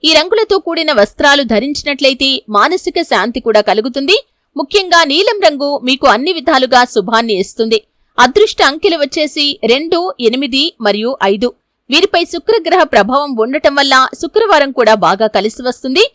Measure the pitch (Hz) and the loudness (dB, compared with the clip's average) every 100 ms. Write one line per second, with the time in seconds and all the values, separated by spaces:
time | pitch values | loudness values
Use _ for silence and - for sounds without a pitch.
0 | 302 311 349 427 427 392 339 330 311 262 | 2 2 2 0 2 0 -2 -4 -2 0
1 | 208 - 294 285 247 220 269 294 294 277 | 0 0 2 2 2 -2 -2 -6 -6 -2
2 | 269 269 269 262 - 208 262 370 - 349 | -2 0 -2 -2 -2 0 2 0 -4 -4
3 | 330 220 214 247 233 214 208 202 226 254 | -2 -2 -2 -4 0 0 2 -2 -4 -6
4 | 277 427 - _ _ 277 285 403 370 339 | 0 0 -2 _ _ -10 -2 -2 2 2
5 | 311 294 - 415 370 285 285 285 254 262 | 2 2 0 2 0 0 -4 -4 -2 0
6 | 269 220 294 339 277 285 254 247 247 233 | 2 2 -2 -4 0 0 2 2 2 -2
7 | 185 226 233 196 196 - 226 226 _ _ | 0 -2 0 -2 -4 -4 -2 -2 _ _
8 | _ - 247 330 427 - 359 302 349 330 | _ 0 2 4 0 2 -2 0 -2 0
9 | 285 320 302 311 285 - 226 254 330 339 | -2 -2 -4 -2 -4 -2 0 0 0 -2
10 | 277 - 233 254 277 269 320 _ 214 202 | -2 -2 -2 0 -4 -2 -2 _ -2 -2
11 | 226 269 196 220 247 - _ _ _ 285 | -4 -2 -2 0 -2 -6 _ _ _ 0
12 | 381 349 339 339 - 453 330 359 311 226 | 2 0 -2 -6 -2 0 2 0 2 2
13 | 202 269 294 240 226 285 302 277 277 262 | 2 0 -2 -2 -2 0 0 0 2 2
14 | 262 - 339 427 440 339 277 262 220 220 | 2 -2 -4 0 2 2 2 0 2 4
15 | 170 190 214 208 208 - 254 247 262 269 | 2 0 0 0 -2 -4 -8 -6 -4 0
16 | 508 | 0